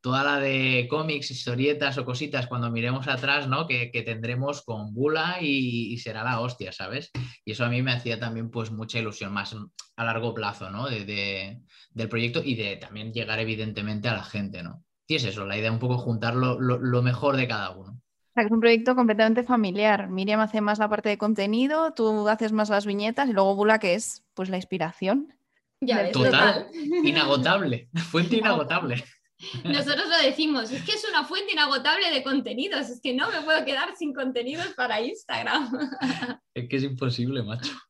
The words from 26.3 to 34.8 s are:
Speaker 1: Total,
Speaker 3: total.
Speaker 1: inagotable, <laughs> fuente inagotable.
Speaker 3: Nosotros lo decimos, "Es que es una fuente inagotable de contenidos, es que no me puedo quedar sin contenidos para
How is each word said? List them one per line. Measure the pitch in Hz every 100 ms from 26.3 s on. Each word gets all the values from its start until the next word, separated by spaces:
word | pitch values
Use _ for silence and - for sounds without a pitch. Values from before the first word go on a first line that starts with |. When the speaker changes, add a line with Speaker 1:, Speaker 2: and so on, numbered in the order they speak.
| 131
Speaker 1:
Total, | 196 196 -
Speaker 3:
total. | - 294 349
Speaker 1:
inagotable, | 147 160 - 139 131 196 170 117 -
<laughs> | 165 -
fuente | 160 175 226
inagotable. | 214 165 147 175 156 117 - _ _ _ - 123
Speaker 3:
Nosotros | - 285 277 285 339
lo | 339
decimos, | 277 277 311 277 220
"Es | 269
que | -
es | 427 427
una | 330
fuente | 262 370 403
inagotable | 330 294 269 262 330 370
de | 285
contenidos, | 269 269 233 220 359 302 277
es | 247
que | 285 254
no | 349
me | 349
puedo | 302 311 269
quedar | 269 349 -
sin | 311
contenidos | 269 262 247 240 311 359
para | -